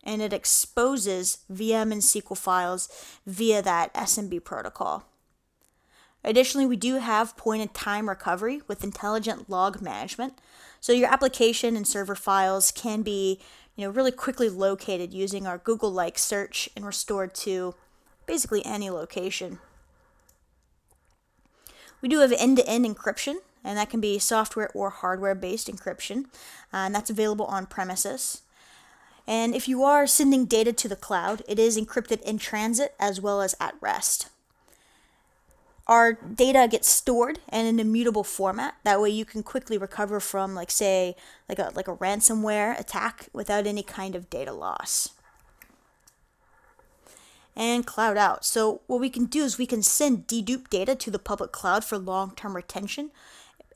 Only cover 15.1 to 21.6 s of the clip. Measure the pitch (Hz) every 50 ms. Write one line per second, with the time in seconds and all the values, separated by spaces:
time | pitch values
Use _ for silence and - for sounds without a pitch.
15.1 | - 185 196 196 196 196 196 185 175 175 - 226 226 220 226 208 185 185 175 175
16.1 | - - - - 214 202 202 - - - - - - 214 202 202 196 - - -
17.1 | 214 196 190 180 185 - - 208 190 185 185 180 175 _ _ _ _ _ _ _
18.1 | _ _ - - 330 311 - - 214 202 - - 214 208 202 190 180 160 156 -
19.1 | - 180 180 190 190 - 185 175 185 - - _ _ _ _ _ _ _ _ _
20.1 | _ _ _ _ _ _ _ _ _ _ _ _ _ _ _ _ _ _ _ _
21.1 | _ _ _ _ _ _ _ _ _ _